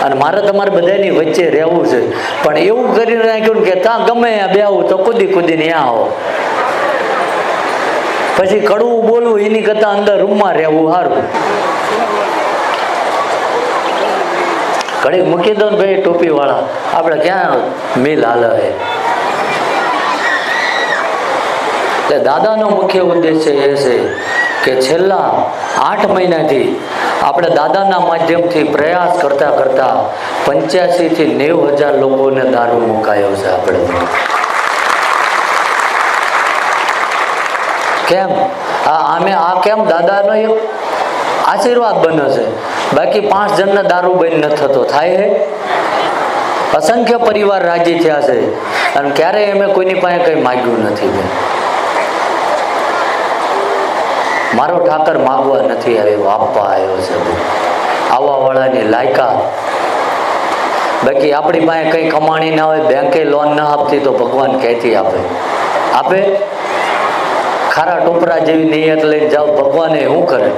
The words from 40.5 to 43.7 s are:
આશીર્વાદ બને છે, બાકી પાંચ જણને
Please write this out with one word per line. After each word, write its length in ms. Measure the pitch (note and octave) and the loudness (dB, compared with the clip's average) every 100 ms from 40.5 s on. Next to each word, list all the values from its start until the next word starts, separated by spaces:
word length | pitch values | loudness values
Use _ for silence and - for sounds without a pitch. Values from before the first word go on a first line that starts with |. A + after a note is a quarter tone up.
| A3 - - - - - - - - - | 0 -2 -6 -6 -4 -4 -2 -2 0 0
આશીર્વાદ 480 | F#3+ B3 A#3+ A3+ F#3+ | 0 2 2 2 2
બને 340 | E3 D#3+ C#3 | 2 2 0
છે, 400 | A#2+ A2 - - - - - | 0 0 -4 -6 -6 -2 0
બાકી 240 | - G#3+ | 2 0
પાંચ 380 | G#3 G3 G#3 - | 2 0 2 0
જણને 260 | G3 | 2